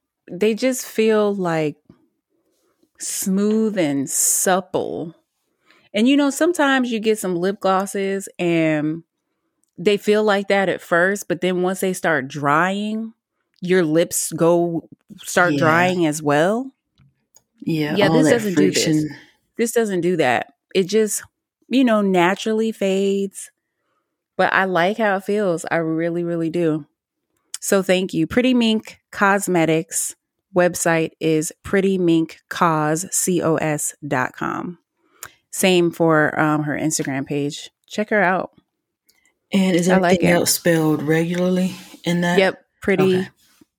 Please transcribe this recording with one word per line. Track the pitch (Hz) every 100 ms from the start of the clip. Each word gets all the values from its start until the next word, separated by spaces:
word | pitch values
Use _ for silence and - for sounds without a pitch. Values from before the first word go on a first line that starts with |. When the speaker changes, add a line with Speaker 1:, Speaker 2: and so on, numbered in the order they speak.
| _ _ -
Speaker 1:
they | 180 214
just | 214 262 254 -
feel, | - 220 214 208
like, | 202 175 160 156 - _ _ _ _ _ _ _ _ _ _ _ -
smooth | - - 196 196 208 220 220 202
and | 151 139 139
supple. | - - - 196 185 190 - - 85 160 - _ _ _ _ _ _ _
And, | 208 240
you | 285
know, | 285
sometimes | 269 330 349 277 262 247
you | 226
get | 220 214
some | 190 170
lip | 185 208
glosses | 190 190 202 202 196 196 - -
and | 175 165 160 151 151 165 - _ _ _ _ _ _ -
they | 180 202
feel | - 208
like | 214 202 202
that | 196 190
at | -
first, | - 170 185 202 -
but | 175
then | 180 180
once | 180 190
they | 190
start | 180 175 151 135
drying, | 147 143 151 185 196 214 220 226 - _ _ _ _
your | 180 185
lips | 160 160 175 - -
go, | 160 170 175 170 165 - - - 180
start | - 185 175
Speaker 2:
Yeah. | 139
Speaker 1:
drying | 156 165 180 185 160
as | 151
well. | 147 147 175 226 269 - _ _ _ _ _ _ _ _
Speaker 2:
Yeah, | 151 160 147 190
Speaker 1:
Yeah, | 160
Speaker 2:
all | 160
Speaker 1:
this | 156
Speaker 2:
that |
Speaker 1:
doesn't | 240 214 160
do | -
this. | 147
Speaker 2:
friction. | 160 156 151 139 - _ _ -
Speaker 1:
This | 233
doesn't | 233 220 185
do | 170 175
that. | 131 117 - _ _ -
It |
just, | 185 220 214 - - _ _ _ -
you | 247
know, | 247 214
naturally | 196 185 175 196 220 220 226
fades. | 220 196 190 196 196 196 - - _ _ _ _ _ _ _ _ -
But | 180
I | 180 190
like | 175 180 220
how | 214 196
it |
feels. | 202 208 196 165 -
I | 165
really, | 160 160 170 170
really | 170 170 165
do. | 170 165 151 147 _ _ _ _ _ _ -
So | - 202
thank | 190 185 190
you. | 165 160
Pretty | 247 254
Mink | 247 226 214 - - _
Cosmetics | - 202 202 196 180 160 160 165 - - - _ _ _ 185
website | 175 175 170 165 156 -
is | 160 156 151 -
pretty | - 196 196 190
mink | 175 165 160 - -
cos, | - 175 156 151 165 190
C | - - 175
O | 160 151
S | 156 151 - - 143
dot | 135 - -
com. | - - 180 170 _ _ _ _ - _ _
Same | - 190 180 170
for, | 165 165 156 151 -
um, | 156 151
her | 147 -
Instagram | 156 156 147 135 143
page. | 147 143 - - _ _
Check | - 214
her | 214
out. | 180 185 - _ _ _ _ _ _ _ _ _ _
Speaker 2:
And | 196 190 170
is | 180
Speaker 1:
I | 185
like | 180 185
Speaker 2:
everything | 175
Speaker 1:
it. |
Speaker 2:
else | 175 -
spelled | - 175 165 156 151
regularly | 147 160 170 175 180 185 185 - - -
in | 170 175
that? | 175 180
Speaker 1:
Yep. | 190 - _ _
Pretty, | - 190 190 185
Speaker 2:
Okay. | 190 - _ _ _